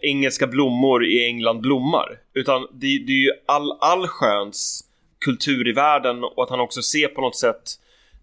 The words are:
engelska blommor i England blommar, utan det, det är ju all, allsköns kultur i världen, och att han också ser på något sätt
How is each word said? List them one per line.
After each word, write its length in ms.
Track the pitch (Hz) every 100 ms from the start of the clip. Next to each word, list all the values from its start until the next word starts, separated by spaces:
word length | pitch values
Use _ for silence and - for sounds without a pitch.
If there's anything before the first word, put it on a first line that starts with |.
engelska 440 | 147 139 135 - 131
blommor 580 | 127 135 120 135 127
i 220 | 117 117 120
England 340 | 120 117 113
blommar, 580 | 120 139 131 160 - - _
utan 260 | 135 131 131
det, 260 | 131 131 135 139 123
det 60 |
är 100 | 135
ju 100 | 135 - -
all, 260 | 147 147 -
allsköns 1040 | 147 185 175 - 120 101 101 - - - - _ _ _
kultur 440 | - 123 147 131 120
i 40 |
världen, 520 | 117 147 147 127 120
och 180 | 120 -
att 80 | 123
han 100 | 127
också 220 | 120 127
ser 260 | 120 151 143
på 120 | -
något 160 | 127 -
sätt 260 | 120 113 - - _ _ _ -